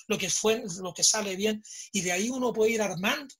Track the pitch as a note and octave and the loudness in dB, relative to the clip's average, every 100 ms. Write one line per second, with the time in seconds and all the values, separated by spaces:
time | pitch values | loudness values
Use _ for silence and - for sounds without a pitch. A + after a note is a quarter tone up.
0 | - G3+ F#3 - G#3+ A3+ A3 F3+ F#3 E3+ | -4 -2 0 2 2 2 -2 -8 -8 2
1 | - A3 G3+ F#3 G#3+ G#3+ - - - G3 | 2 2 0 0 -2 -2 -8 -16 -6 -2
2 | F3 F3+ A3+ C4 B3 A3 A3 A3+ G3+ D#3+ | 0 0 0 -2 -2 2 2 2 0 0
3 | G#3 D4+ C#4 | 0 -2 -6